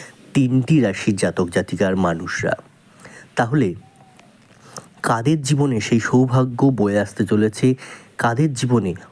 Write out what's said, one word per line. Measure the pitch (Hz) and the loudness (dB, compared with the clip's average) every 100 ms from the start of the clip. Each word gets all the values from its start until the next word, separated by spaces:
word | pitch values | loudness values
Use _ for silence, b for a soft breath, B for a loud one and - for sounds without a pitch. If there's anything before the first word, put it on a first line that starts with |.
| B B - | B B -4
তিনটি | 139 127 131 127 160 | 0 2 2 4 2
রাশির | 107 95 - 98 | 2 0 -2 0
জাতক | 90 90 87 | -2 -2 -2
জাতিকার | 92 87 90 95 95 | -2 -2 -2 0 0
মানুষরা। | 90 82 85 - 82 - - _ _ B B B B - | 0 -2 -6 -6 -4 -6 -10 _ _ B B B B -6
তাহলে | 117 147 104 90 - _ - - - _ _ B B B B _ | -2 0 -2 -4 -16 _ -20 -20 -20 _ _ B B B B _
কাদের | - 117 123 160 | -4 0 2 2
জীবনে | 131 143 143 113 | 0 0 0 -2
সেই | - 117 | 0 0
সৌভাগ্য | - 127 131 131 131 120 139 | 2 2 4 2 0 2 2
বয়ে | 123 101 101 | 2 0 0
আসতে | 101 - 101 | -2 -4 -2
চলেছে | 107 107 - 127 127 B B B - | 0 0 2 0 0 B B B -4
কাদের | 120 117 156 | -2 0 -2
জীবনে | 127 127 120 95 85 B | -2 0 0 0 -6 B